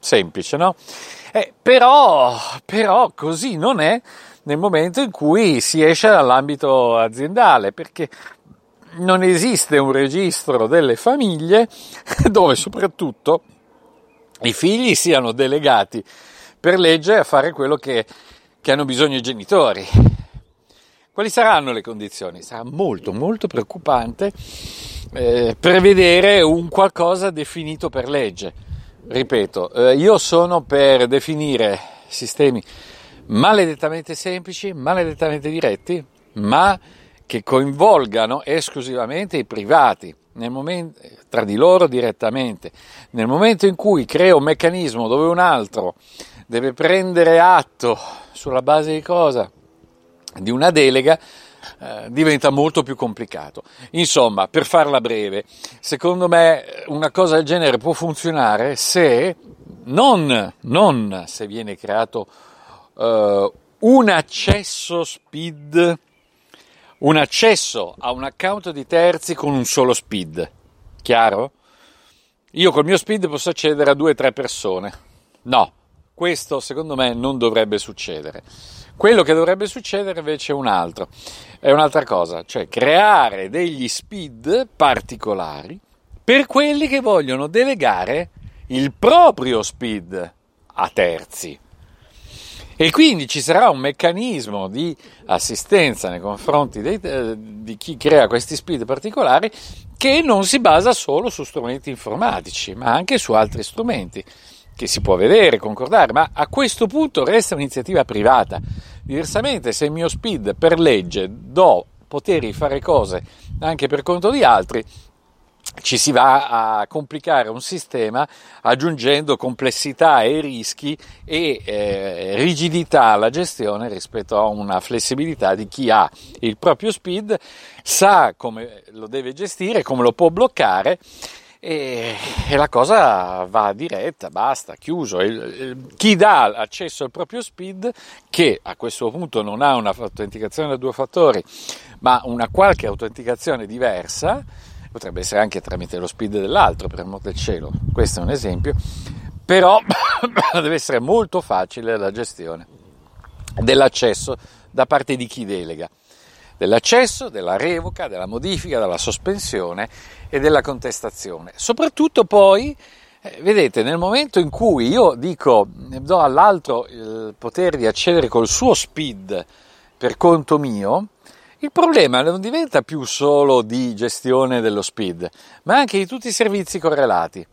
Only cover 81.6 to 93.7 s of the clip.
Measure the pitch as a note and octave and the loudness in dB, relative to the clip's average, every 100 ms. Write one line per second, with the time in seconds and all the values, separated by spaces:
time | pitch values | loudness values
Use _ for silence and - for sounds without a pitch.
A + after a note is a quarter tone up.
81.6 | - C#3+ D3+ D#3 C3 G2 E2+ E2+ E2+ - | 2 4 4 0 -2 -2 -2 -6 -10 -8
82.6 | F2+ - B2+ E3 G#3 G3 B2 G2 F#2+ C#3 | -6 0 2 4 6 6 4 0 -8 -4
83.6 | F3 D3 B2 - - G#3 D#3 A#2 B2 G#3+ | -6 -6 -8 -8 -12 -16 -16 -12 -2 -2
84.6 | C4 _ D3 A#2+ - - - G2 E2 D2 | -2 _ 2 2 -4 -12 -6 -4 -6 -10
85.6 | D2 F#3 _ _ _ - - C4 C#4 C4 | -16 -20 _ _ _ -14 -2 -2 0 -2
86.6 | D4 D4 D4+ C#4 B3+ F#3+ C#3+ C3 D3 F#3 | -2 -2 -2 -2 0 0 0 -6 -4 -2
87.6 | C4 B3 C3 F#2+ F#2 C#3 F3 - - - | -2 0 -2 -2 -2 -4 -6 -14 -20 -20
88.6 | - B2+ C#3 - G#3+ E4 E4+ - B2+ A#2 | -8 -4 -4 0 4 6 6 4 -2 -2
89.6 | G#2 - B2 G#2+ E2+ F#2+ F2 _ _ _ | -4 -8 -8 -6 -8 -10 -10 _ _ _
90.6 | _ - F2+ - F2+ E2 - - E2+ C#2 | _ -6 -4 0 0 0 -10 -16 -16 -16
91.6 | _ _ - _ _ - - - - - | _ _ -20 _ _ -20 -20 -20 -20 -20
92.6 | - - D#3+ - D#4+ G#3 C3 D3+ C3+ F3 | -20 -2 0 4 4 4 -4 -6 0 4
93.6 | A#3 | 4